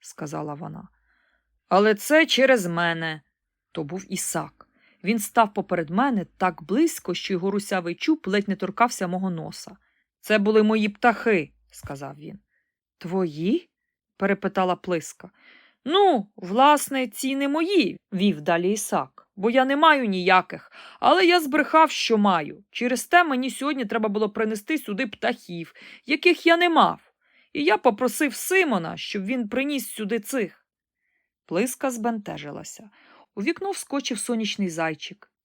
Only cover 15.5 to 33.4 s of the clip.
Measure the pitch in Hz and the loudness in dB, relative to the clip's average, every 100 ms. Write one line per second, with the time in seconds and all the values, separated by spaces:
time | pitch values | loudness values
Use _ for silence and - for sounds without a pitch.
15.5 | _ _ _ 254 370 403 262 202 - 180 | _ _ _ 0 4 4 4 -2 -12 -2
16.5 | 220 277 294 - 269 247 - 262 277 277 | 4 6 4 0 -4 -6 -6 -4 -2 -2
17.5 | 302 339 392 202 - _ 185 202 151 156 | 0 0 2 0 -4 _ 0 0 0 0
18.5 | 170 180 214 - 180 135 _ _ - 208 | 0 0 -2 -2 -4 -4 _ _ -4 0
19.5 | 254 262 285 320 285 226 185 180 185 - | 2 2 4 4 4 2 0 4 4 2
20.5 | 165 - - - - - 339 349 349 302 | -8 -18 -20 -20 0 4 6 6 4 2
21.5 | 302 285 320 320 - - 220 202 170 151 | -2 2 4 4 2 0 2 2 2 -2
22.5 | - _ - 240 247 - 349 339 254 262 | -12 _ -6 -2 -2 4 4 4 0 -4
23.5 | - 277 269 208 233 220 208 208 220 220 | -4 -4 -4 -4 -2 -2 -2 -2 -2 -4
24.5 | 214 - 311 - 202 247 - 233 240 - | -4 -4 -6 -4 -6 -6 -4 -4 -4 -8
25.5 | 170 160 - - - - 302 359 330 339 | -12 -14 -18 -20 -14 -6 0 2 4 4
26.5 | 339 349 311 180 - _ _ _ _ _ | 4 4 4 4 2 _ _ _ _ _
27.5 | - 233 208 262 208 247 - 294 - - | -2 0 2 2 2 0 0 -2 -2 0
28.5 | 381 330 196 165 170 - 208 190 254 208 | 2 2 0 -4 -10 -10 -8 -4 -4 -4
29.5 | 240 277 277 - - 202 233 208 262 185 | -4 -2 -4 -6 -8 -4 -4 -4 -4 -6
30.5 | - _ _ _ _ _ _ _ _ - | -8 _ _ _ _ _ _ _ _ -6
31.5 | 165 247 - 269 240 233 226 202 156 147 | -2 -2 -4 -6 -4 -4 -4 -8 -12 -12
32.5 | - - - 220 _ _ - _ - | -14 -16 -20 -20 _ _ -20 _ -8